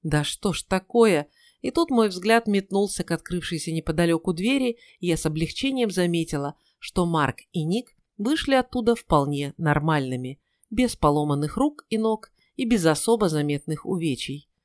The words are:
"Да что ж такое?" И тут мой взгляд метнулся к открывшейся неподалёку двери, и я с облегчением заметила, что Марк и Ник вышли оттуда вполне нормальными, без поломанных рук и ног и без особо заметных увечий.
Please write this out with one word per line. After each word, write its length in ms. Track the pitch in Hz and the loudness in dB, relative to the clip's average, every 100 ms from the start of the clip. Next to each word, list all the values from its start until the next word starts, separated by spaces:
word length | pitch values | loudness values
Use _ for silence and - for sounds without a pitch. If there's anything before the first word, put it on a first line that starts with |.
"Да 220 | 165 151 | -2 -2
что 300 | 147 - 202 | -2 -4 -4
ж 100 | 170 | -4
такое?" 640 | - 190 - 240 226 165 147 _ _ _ | -2 -4 0 4 6 4 0 _ _ _
И 80 | - | -4
тут 220 | - 339 | 0 2
мой 180 | 247 214 | 2 2
взгляд 380 | 180 190 226 226 | 0 2 2 4
метнулся 560 | 202 196 196 202 - | -2 0 -2 -2 -4
к 80 | 180 | -4
открывшейся 600 | 165 - 180 - 165 - | -4 -4 -8 -6 -8 -4
неподалёку 640 | 160 156 160 170 165 175 | -4 -2 0 2 2 0
двери, 460 | 165 208 277 254 233 - _ | -2 0 2 0 -4 -12 _
и 60 | 175 | -2
я 100 | 160 | 0
с 120 | 160 | 0
облегчением 640 | 151 160 - 269 262 233 | -2 -4 -2 -2 0 -2
заметила, 640 | 180 175 170 165 147 143 - _ _ | 0 0 0 -2 -4 -6 -10 _ _
что 260 | - - 175 | -8 -2 0
Марк 320 | 165 139 - - | 2 0 -2 -8
и 120 | 180 | -6
Ник 320 | 156 208 262 _ _ _ | -2 -2 -4 _ _ _
вышли 380 | 208 320 - 262 | -2 -2 2 0
оттуда 400 | 254 247 226 233 | 0 -2 0 0
вполне 580 | - 156 139 143 143 - | 2 2 2 -2 -6 -4
нормальными, 840 | 165 151 151 151 131 127 127 139 _ _ _ | 0 2 2 0 0 -6 -8 -12 _ _ _
без 240 | 220 247 - | 0 0 2
поломанных 640 | 151 147 147 143 147 - | 2 2 2 0 -2 0
рук 280 | 285 294 _ | -2 -2 _
и 100 | 220 | -2
ног 320 | 220 220 - _ _ - | 0 -2 -6 _ _ -6
и 100 | 247 | 0
без 180 | 226 165 | 2 4
особо 420 | 147 - 226 196 | 2 2 2 2
заметных 560 | 151 147 143 - 151 - | 0 -2 -4 -4 -8 -4
увечий. 640 | 185 165 127 - 143 _ _ | -2 -2 -4 -6 -12 _ _